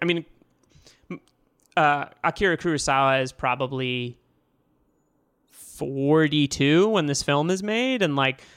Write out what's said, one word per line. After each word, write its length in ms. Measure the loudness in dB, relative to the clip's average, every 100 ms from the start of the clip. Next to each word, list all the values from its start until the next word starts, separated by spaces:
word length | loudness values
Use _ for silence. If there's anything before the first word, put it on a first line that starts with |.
I 20 |
mean, 220 | -2 -2 -6 _ _ _ _ _ _ _ _
m-, 100 | -18 _ _ _ _ _ 0
uh, 280 | 2 2 -4 _
Akira 360 | -4 0 -2 0
Kurosawa 640 | -2 -2 0 2 2 2
is 100 | -2
probably 880 | -4 -4 -2 -4 -4 -6 -6 -8 -12 _ _ _ _ _ _ _ _ _ _ _ _ _
forty-two 1400 | -20 -20 -12 -8 -2 2 4 4 2 0 2 4 4 4
when 180 | 2 0
this 160 | -2
film 280 | 0 0 0
is 120 | -2
made, 400 | -2 -2 -2 0
and, 140 | 0 0
like, 260 | 0 -2 -16